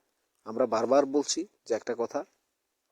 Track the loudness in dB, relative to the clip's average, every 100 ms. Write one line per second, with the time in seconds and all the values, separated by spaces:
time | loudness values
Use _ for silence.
0 | _ _ _ _ -10 -2 0 0 4 4
1 | 4 2 0 -4 -6 _ -4 -4 -2 -4
2 | -4 -6 -10 _ _ _ _ _ _